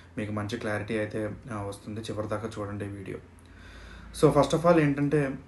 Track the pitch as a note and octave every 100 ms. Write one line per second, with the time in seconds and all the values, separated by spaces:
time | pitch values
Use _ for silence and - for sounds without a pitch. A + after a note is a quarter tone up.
0 | - - G#2+ G#2+ G#2 A2 A2 G#2 G#2 A2
1 | G#2+ A2 G#2 - C3+ G#2+ G2+ G2 - G#2+
2 | A2 G#2 G2+ G#2 A2 - G2+ G2+ G2+ G2+
3 | F#2+ F#2 - - - - - - - -
4 | - - D3 C#3+ C3+ D#3+ E3+ E3 D3 C#3+
5 | C#3+ D3+ C3+ -